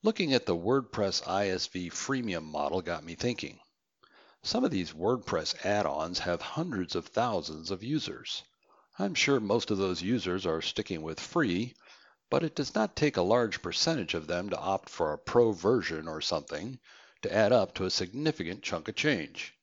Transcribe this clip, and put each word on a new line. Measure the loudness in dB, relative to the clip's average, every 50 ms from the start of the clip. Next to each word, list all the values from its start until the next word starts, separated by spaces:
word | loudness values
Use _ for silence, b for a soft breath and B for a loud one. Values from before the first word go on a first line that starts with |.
| 2
Looking | 2 2 2 2 4 4
at | 4 4
the | 4 0
WordPress | 2 2 2 2 2 2 -2 -2 0 0 2 0 -2 -2 0
I | 0 2 2 2
S | 0 -2 -4
V | -4 -6 -6 -6 -6
freemium | -6 -8 -4 -2 -2 -2 -2 -2 -4 -4 -4
model | -6 -4 -2 -2 0 0 -2 -2
got | -2 -6 -6 -6
me | -10 -8
thinking. | -2 -2 -2 -2 -2 -6 -10 -12 -16 -20 _ _ _ _ _ _ _ b b b b b b b b _
Some | -2 0 2 2
of | 2
these | 2 0 -2 -2 -6
WordPress | -2 0 0 0 0 -2 -2 -2 -2 -2 -2 -6 -4 0
add-ons | 0 2 2 2 0 0 0 -2 -2 -4 -4
have | -2 -2 -2 -2 -4
hundreds | -6 -4 -4 -4 -2 -2 -4 -4 -2 -4
of | -6 -6 -2
thousands | -2 0 0 0 0 -2 -4 -6 -10 -10 -8 -8
of | -8 -6 -4
users. | -4 -2 -2 -2 -4 -10 -10 -10 -10 -10 -10 -10 _ _ _ b b b b b b b -4
I'm | -4 -2 2
sure | 2 4 4 4 4
most | 4 2 2 2 2 2
of | 0 2
those | 2 0 0 0
users | 0 0 0 0 0 0 -2 0 0
are | 0 0 0
sticking | -2 -2 -4 -4 -4 -4 -4 -6
with | -4 -6 -8 -8
free, | -10 -4 0 0 2 2 2 0 0 -4 -8 B B B B B B B B B B _
but | 0 0 0
it | 0 -2
does | -4 -4 -2 0
not | 0 0 0 0 0
take | 0 2 2
a | 2
large | 4 4 4 4 4 2 -2 -4
percentage | -6 -4 0 0 2 2 2 0 0 -2 -2
of | -4 -2 -2
them | -2 -2 -2 -2
to | -4 -2
opt | 0 0 0 0 -2 -6
for | -2 0 0 0 0
a | -4
pro | -6 4 6 6 6 6 4
version | 2 4 4 4 4 2 0 -4 -4 -6
or | -6 -6 -4
something | -2 -2 -2 -2 -2 -4 -8 -6 -6 -8 -10 -12 B B B B B B B B
to | -6 0 4
add | 4 6 8 6
up | 6 4 2 -2
to | -4 -2
a | 0
significant | 0 -2 -2 -2 -4 -2 0 0 0 0 -4 -6 -6 -8
chunk | -6 -4 -4 -4 -4 -6
of | -4
change. | 0 2 2 2 0 -2 -6 -10 -12 -14 -14 -14 _